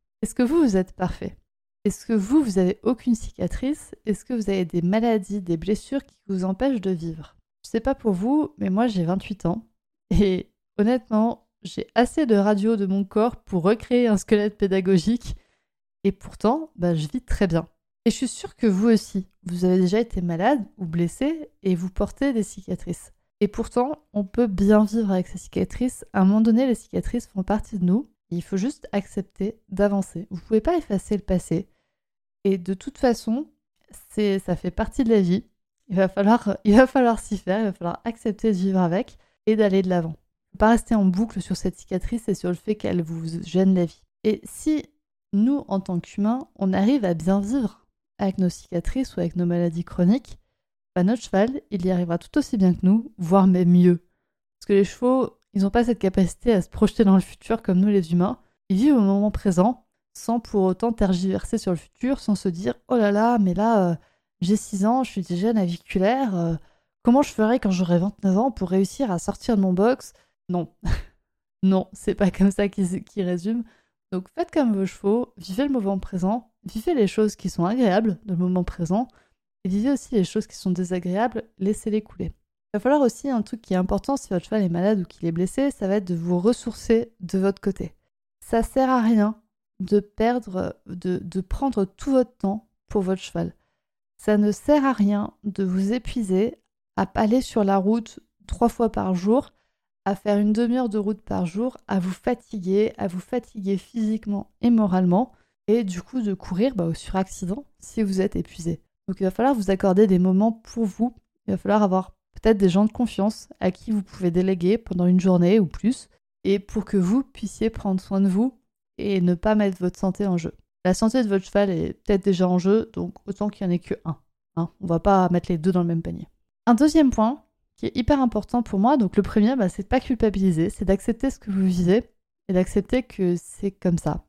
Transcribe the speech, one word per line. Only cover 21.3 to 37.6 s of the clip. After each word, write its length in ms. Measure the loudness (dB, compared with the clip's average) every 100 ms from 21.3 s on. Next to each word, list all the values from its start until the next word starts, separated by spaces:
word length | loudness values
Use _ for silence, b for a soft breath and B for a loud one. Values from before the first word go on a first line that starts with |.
| -4 -10 _
et 120 | -2
vous 160 | -2 -2
portez 420 | -4 -6 -2 -2
des 120 | -2
cicatrices. 680 | -4 -8 -10 -8 -8 -10 -14 _ _ -4
Et 80 | -4
pourtant, 480 | -2 -4 -2 -4 -6 _
on 120 | -8
peut 220 | -4 -2 0
bien 380 | 2 4 6
vivre 260 | 4 0 0
avec 160 | -2 -4
ces 120 | -10
cicatrices. 680 | -8 -4 -4 -4 -6 -6 -6
À 80 | 2
un 40 |
moment 160 | 4 4
donné, 260 | 4 4 2
les 100 | -2
cicatrices 500 | -4 -6 -4 -6 -6
font 160 | -6
partie 360 | -2 -4 -4 -2
de 60 |
nous. 240 | 0 0 -2 _ -10
Il 120 | -8
faut 140 | -6 -4
juste 320 | -4 -6 -6
accepter 680 | -6 -6 -8 -10 -8 -8 -8 _
d'avancer. 580 | 0 0 0 -4 -10 -12
Vous 100 | -14
pouvez 200 | -2 0
pas 160 | 2 -2
effacer 400 | 0 -4 -2 -4
le 60 |
passé. 460 | -2 -4 -2 -4 -6 _ _ _ _ _ _ _
Et 120 | -2 -2
de 160 | -2
toute 260 | -8 -10 -2
façon, 500 | 0 0 -2 -6 -6 _ _ _ _ -20 -10
c'est, 280 | -2 0 0
ça 160 | -2
fait 160 | -4 -4
partie 340 | -6 -4 -2
de 60 | 2
la 100 | 4
vie. 240 | 4 0 -4 _ _ _ -4
Il 80 | 0
va 120 | 0
falloir, 480 | 2 4 4 2 -2
il 120 | 4 6
va 100 | 6
falloir 320 | 4 2 0
s'y 180 | -4 -6
faire, 240 | -2 -2